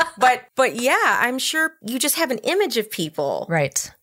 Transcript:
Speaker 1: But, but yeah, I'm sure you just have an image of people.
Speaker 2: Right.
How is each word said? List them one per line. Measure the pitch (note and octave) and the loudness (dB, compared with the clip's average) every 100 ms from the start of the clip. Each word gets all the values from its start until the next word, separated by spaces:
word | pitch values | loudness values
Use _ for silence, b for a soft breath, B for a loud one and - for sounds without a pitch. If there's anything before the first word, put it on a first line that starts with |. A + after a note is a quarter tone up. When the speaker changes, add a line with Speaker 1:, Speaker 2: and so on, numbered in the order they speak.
| D#4+ - | -4 2
Speaker 1:
But, | B3+ B3 - - | 2 2 -4 0
but | B3+ A#3 | 0 2
yeah, | B3 G4 F4 G3+ | 0 2 2 2
I'm | A#3+ C4 | 0 0
sure | - D#4+ D#4+ - | -2 0 -2 -4
you | G#3 B3+ | -8 -4
just | D4 D#4+ | -2 0
have | D#4+ | -2
an | A#3 | -2
image | - F#4 F#4 A#3 | 0 0 0 0
of | G#3+ | -4
people. | - D#3 D#3 C#3 E2 - | -4 -6 -2 -2 -2 -2
Speaker 2:
Right. | E3 C#3 - - - | 0 0 -2 -6 -12